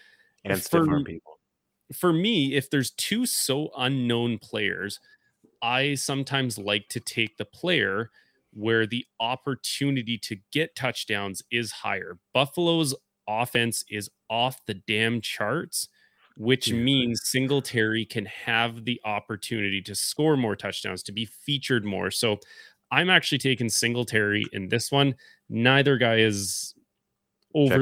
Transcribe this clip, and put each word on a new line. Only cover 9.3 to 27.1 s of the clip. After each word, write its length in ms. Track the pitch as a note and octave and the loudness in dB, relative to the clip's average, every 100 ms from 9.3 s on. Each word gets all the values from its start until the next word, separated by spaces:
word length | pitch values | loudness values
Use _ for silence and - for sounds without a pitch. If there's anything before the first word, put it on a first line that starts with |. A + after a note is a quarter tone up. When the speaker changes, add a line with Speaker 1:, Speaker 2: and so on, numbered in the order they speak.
| B2+ C#3+ B2 - - C#3 C3+ A2+ A#2 | -2 -6 -6 -6 -2 -2 -2 -4 -8
Speaker 2:
to 200 | - G2+ _ | -8 -12 _
get 240 | D3 D#3+ - | -4 -4 -4
touchdowns 680 | B2+ - - G#2 G2 F#2 - | -4 -4 -4 -4 -4 -8 -6
is 200 | A#2+ A2 | -4 -4
higher. 460 | - G#2+ F#2+ F#2 F2+ _ | -6 -6 -6 -8 -16 _
Buffalo's 640 | B2 C#3 - E3+ E3 D3 - _ _ - | 0 0 0 2 2 0 -4 _ _ -6
offense 560 | G#2+ B2 A#2+ A#2 - - | -4 0 0 0 -2 -6
is 200 | G#2 G2+ _ - | -8 -8 _ -6
off 360 | A2+ B2+ B2+ - | -2 -2 -2 -8
the 80 | |
damn 480 | G2 - G#2+ A2+ A#2 | -8 -2 0 0 0
charts, 680 | - - G#2 D3+ - - - _ _ _ _ - | -4 -4 -2 -2 -4 -8 -8 _ _ _ _ -4
which 320 | A2 C3 - | 0 2 2
Speaker 1:
Yeah. 80 | A2+ | 0
Speaker 2:
means 440 | B2 C#3 A#2+ A2 - | 2 2 2 -2 -2
Singletary 800 | C3 C3 C#3 C3 A#2+ A2 A2+ A2 | 0 2 0 0 0 0 0 -4
can 200 | A#2 G2 | -6 -8
have 600 | - - A#2 A#2 A#2 A2 | -8 -2 0 0 -4 -6
the 140 | A#2+ G#2+ | -6 -4
opportunity 760 | G#2 - G#2+ - A2+ G2+ G2 | -6 -6 -8 -4 -4 -2 -4
to 100 | F#2+ | -6
score 420 | G2 - - D#3 C#3+ | -6 -4 2 4 4
more 180 | A2+ G2+ | 2 -2
touchdowns, 480 | G2+ - G2+ F#2 | -4 -6 -6 -8
to 80 | - | -8
be 140 | G2+ A2 | -8 -8
featured 600 | - - C#3+ - B2 G2+ | -8 -6 -4 2 0 2
more. 240 | F#2+ F#2 | -2 -2
So 300 | - A#2 G#2 - - - _ _ | 0 0 0 -4 -20 -20 _ _
I'm 200 | C3 F3+ | 0 4
actually 260 | F3+ - C#3 | 2 2 0
taking 320 | C#3 B2 A#2 | 0 0 0
Singletary 760 | - A#2 A#2+ A#2 A2 G#2 G#2 - | 0 0 0 0 2 2 2 0
in 160 | G2+ F#2 | -6 -2
this 220 | A#2 - | -2 2
one. 240 | C#3 C#3 C3 - _ _ | 4 4 2 -12 _ _
Neither 480 | A2 A#2+ C3+ C#3 C3 | 2 6 6 4 4
guy 200 | A#2+ A2+ | 4 6
is 540 | A2 G2+ G2 - - - _ _ _ | 4 2 -4 -6 -8 -14 _ _ _